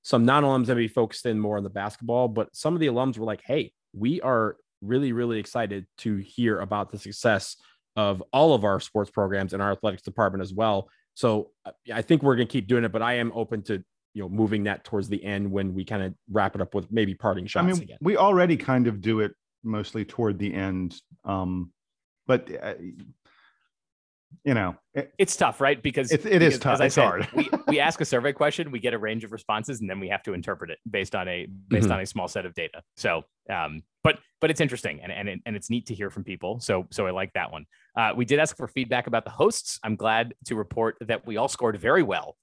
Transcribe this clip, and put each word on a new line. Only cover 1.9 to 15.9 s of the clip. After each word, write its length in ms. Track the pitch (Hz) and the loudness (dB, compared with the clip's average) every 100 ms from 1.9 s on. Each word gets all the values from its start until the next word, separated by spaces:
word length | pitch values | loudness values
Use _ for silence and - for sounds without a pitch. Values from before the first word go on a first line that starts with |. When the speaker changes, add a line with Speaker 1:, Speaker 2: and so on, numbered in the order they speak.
| - 120 120 123 | -6 -2 0 2
Speaker 1:
but 260 | 110 107 | 0 -4
some 200 | - 151 | -4 -2
of 80 | 175 | 0
the 60 | 156 | 0
alums 300 | 120 131 110 | 2 0 -2
were 80 | 113 | -6
like, 180 | 104 - | -6 -4
Hey, 260 | 147 110 _ _ | -4 -4 _ _
we 260 | 98 117 175 | -4 -2 0
are 380 | 131 120 107 - _ _ | 0 2 2 -4 _ _
really, 300 | 101 127 139 | -2 0 0
really 280 | 117 120 113 | 0 -2 -2
excited 460 | 104 123 107 101 92 - | -4 -4 -2 -4 -10 -8
to 180 | 113 101 | -4 -4
hear 420 | 98 - 117 101 | -4 -2 0 0
about 320 | 95 104 98 | -2 -4 -4
the 60 | 104 | -10
success 600 | 101 104 120 101 - - _ _ _ - | -14 0 2 2 -2 -14 _ _ _ 0
of 260 | 104 95 - | 0 0 0
all 220 | 135 160 | 6 6
of 100 | 127 | 6
our 160 | 104 98 | 4 0
sports 300 | - 107 104 | 0 -2 -2
programs 440 | - 98 98 95 | -2 0 0 -2
in 80 | 95 | 0
our 100 | 101 | 0
athletics 320 | 98 110 92 | 0 -2 -4
department 380 | - 95 101 95 | -8 0 0 0
as 120 | 92 | -6
well. 360 | 92 110 98 - _ _ - | 0 2 0 -2 _ _ 0
So, 360 | 120 107 - _ - | 2 2 -2 _ -20
uh, 60 | - - | -18 -8
I 100 | 113 | -6
think 180 | - 160 | 2 4
we're 140 | 139 123 | 6 4
gonna 100 | 117 | 2
keep 220 | 135 98 | -2 2
doing 160 | 123 | 2
it, 80 | 113 | 2
but 100 | 107 | 0
I 120 | 113 | 0
am 180 | 123 117 | 0 -2
open 300 | 117 110 110 | -4 -4 -4
to, 200 | 95 98 - _ _ | -4 -6 -6 _ _
you 80 | 107 | -10
know, 60 | 92 | -6
moving 340 | 101 107 104 | 2 2 2
that 200 | 101 101 | 0 -4
towards 260 | - 107 98 | -4 -4 -2
the 140 | 101 | -4
end 260 | 98 101 101 | -2 -2 -2
when 220 | 98 95 | -2 -2
we 100 | 92 | -4
kinda 300 | 95 | -4